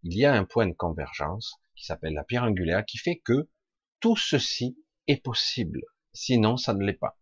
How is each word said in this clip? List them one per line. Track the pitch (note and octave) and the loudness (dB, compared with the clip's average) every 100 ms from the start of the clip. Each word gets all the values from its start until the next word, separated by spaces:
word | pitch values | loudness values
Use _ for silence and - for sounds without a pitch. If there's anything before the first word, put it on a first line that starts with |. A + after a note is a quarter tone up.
Il | F2 F2+ | -4 2
y | |
a | C#3 | 4
un | B2+ | 4
point | F#2+ - G#2 | 2 0 0
de | |
convergence | E2+ F2 D#2 C#2+ - D2 F#2+ - - _ - | 0 -4 -4 -6 -6 -6 -6 -10 -16 _ -20
qui | |
s'appelle | - E2 D#2+ | -10 -6 -4
la | D2+ | -6
pierre | D2 B2 | -4 -2
angulaire, | B2 F#2+ E2+ F2+ | 0 0 0 0
qui | G#2+ A2+ | -2 -6
fait | - F3 | -4 -4
que | - B2+ D#3+ _ _ _ _ _ | 2 0 0 _ _ _ _ _
tout | A3+ G#3+ | 2 2
ceci | - C#3 - - B2 B2 _ _ - | 2 0 0 -4 -6 -8 _ _ 0
est | C#3 | 0
possible. | - A2+ - - F#2 - - _ _ | 0 -2 -2 -2 -4 -4 -10 _ _
Sinon, | - - B2 G#2+ B2 | -12 2 4 4 2
ça | - | 0
ne | G2+ | 0
l'est | G2+ | 0
pas. | G2 - - | -2 -4 -6